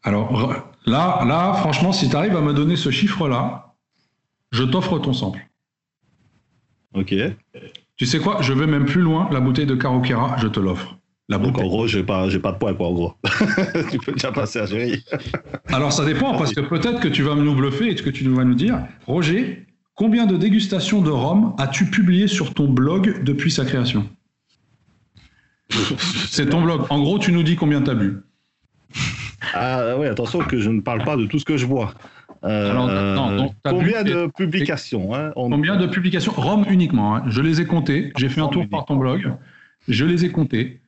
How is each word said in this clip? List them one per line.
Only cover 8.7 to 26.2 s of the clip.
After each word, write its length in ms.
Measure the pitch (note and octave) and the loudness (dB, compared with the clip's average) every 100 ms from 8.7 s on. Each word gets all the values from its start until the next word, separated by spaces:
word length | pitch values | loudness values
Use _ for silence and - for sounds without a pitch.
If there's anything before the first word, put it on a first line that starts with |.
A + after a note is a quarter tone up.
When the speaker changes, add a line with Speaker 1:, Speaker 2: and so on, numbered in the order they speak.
| D3 C#3+ | 2 2
Speaker 1:
plus 160 | F3+ | 2
loin. 260 | E3+ D#3+ F3+ | 2 2 0
La 80 | C#3 | 0
bouteille 260 | B2+ B2+ C#3+ | 2 2 0
de 100 | B2+ | 0
Carauquera, 600 | C3+ B2+ B2+ A#2+ C3 B2+ | 0 0 0 0 0 0
je 100 | A2 | -2
te 120 | - | 0
l'offre. 380 | F#2+ F2+ - - _ _ - | -2 -2 -8 -16 _ _ -6
La 100 | G2+ | -2
Speaker 2:
Donc, 100 | B2 | 0
Speaker 1:
bouteille. 120 | B2 F#2 | 0 0
Speaker 2:
en 20 | |
gros, 180 | G2+ A2+ | 0 0
j'ai 160 | G2+ | 0
pas, 260 | F#2+ F#2+ F#2+ | 0 0 0
j'ai 100 | F#2+ | 0
pas 120 | G2 | -2
de 40 | F#2 | -2
point, 160 | A2+ | -2
quoi, 140 | F2 F2 | -2 -2
en 60 | |
gros. 200 | F2 E2+ - | 0 -2 -4
<laughs> 680 | - - G#3 - F#3+ E3+ D3+ | -4 0 0 0 0 -2 -4
Tu 60 | B2+ | -4
peux 120 | - | -4
déjà 180 | C3+ C3+ | -4 -4
passer 280 | A2+ A2 A#2+ | -4 -4 -4
à 60 | G#2 | -4
Géry. 380 | G#2 A#2+ A2 - D3 - - - - - | -2 -2 -4 -6 -8 -8 -10 -10 -14 -4
Speaker 1:
Alors, 240 | - C#3+ | -2 0
ça 120 | C#3 D3 | 0 0
dépend, 320 | D#3 C4+ - | 0 0 0
parce 160 | D3 | -2
que 80 | A2 | -2
peut-être 380 | C#3 E3 A#3 - | -2 -2 0 0
que 80 | D#3 | 0
tu 160 | C#3+ | 0
vas 120 | C#3 D3 | 0 2
nous 200 | D3 C3+ | 2 2
bluffer 340 | C#3 C3+ A3+ | 0 0 -2
et 40 | F3+ | -2
que 140 | C#3+ | -4
tu 180 | C3 C3 | -2 0
vas 140 | B2+ B2+ | 2 4
nous 100 | A#2+ | 2
dire, 240 | G3 A#3+ B2 - - | 2 0 -6 -14 -4
Roger, 640 | D3+ D#3 F#3 B3+ - - _ _ - | -2 0 0 -2 -8 -16 _ _ -2
combien 300 | A3 A#3 A3+ | 2 4 4
de 120 | F3 | 2
dégustations 640 | G3+ G#3+ G3 F#3+ - G#3 | 4 2 2 -2 0 2
de 100 | D#3+ | 4
rhum 420 | C#3 C3 F#3 A3 - | 2 2 4 2 0
as-tu 280 | C3+ - F3+ | -2 2 2
publié 400 | - F3+ F3+ G3+ | 4 4 4 4
sur 260 | - C#3+ | 0 -2
ton 140 | - C#3+ | 0 2
blog 540 | B2 C3+ F#3 G3 - | 4 2 2 0 0
depuis 280 | C3+ C#3+ D#3+ | -2 0 0
sa 140 | - B2+ | 0 -2
création ? 420 | C3+ B2 G#2+ G2+ - _ _ _ _ _ _ _ _ _ - - _ _ _ _ | -2 0 -2 -4 -10 _ _ _ _ _ _ _ _ _ -20 -20 _ _ _ _
Speaker 2:
<laughs> 0 | A2 G2 C3 E3+ A#2 | -4 -2 -4 -4 -4